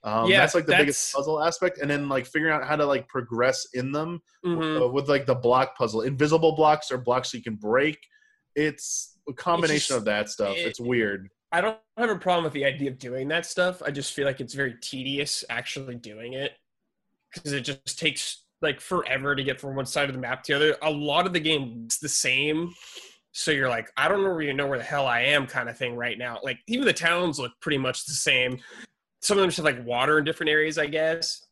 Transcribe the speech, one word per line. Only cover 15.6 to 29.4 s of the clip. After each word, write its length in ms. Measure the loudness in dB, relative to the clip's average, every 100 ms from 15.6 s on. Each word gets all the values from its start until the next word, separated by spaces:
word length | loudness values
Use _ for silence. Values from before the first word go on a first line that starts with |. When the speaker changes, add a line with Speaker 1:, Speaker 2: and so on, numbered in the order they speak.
| -6 -10 -10 -12
Speaker 2:
doing 380 | -14 -14 -10
it 200 | -6 -8 -8 _ _ _ _ _ _ _ -12
'cause 160 | -6
it 80 | -4
just 380 | -4 -8 -10 -2
takes, 460 | -2 -2 -8 -10 _ _
like, 180 | -4 -4
forever 540 | -4 -4 -2 -2 -2 -2
to 80 |
get 160 | -2 -4
from 160 | -6 -6
one 100 | -4
side 240 | -2 -2
of 60 | -2
the 60 |
map 200 | -6 -6
to 100 | -2
the 20 | 2
other. 220 | 4 2
A 80 | -2
lot 380 | -2 0 2 2
of 60 |
the 60 | 0
game 460 | 0 0 -2 -10 -6
is 80 | -6
the 100 | -2
same, 640 | -2 0 0 0 -2 -4 -10 -20 -20 -20 _ _
so 180 | -6 -2
you're 180 | 2 2
like, 220 | 0 -4 0
"I 100 | 2
don't 160 | 2
really 300 | 0 0 -2
know 120 | -2 -2
where 120 | -2
the 40 |
hell 220 | -2 0 2
I 140 | 2
am" 240 | 4 2 2
kind 240 | -4 -6
of 80 | -6
thing 180 | -6 -4
right 220 | -6 -6
now. 220 | -8 -6
Like, 160 | -8 -8 -4
even 180 | 0 2
the 80 |
towns 440 | 2 2 2 0 -2
look 140 | -8 _
pretty 180 | -2 0
much 280 | 0 -4 -6
the 80 |
same. 460 | -2 2 2 2 -2 -10 -20 -20 _ _ _
Some 140 | 0
of 40 | 4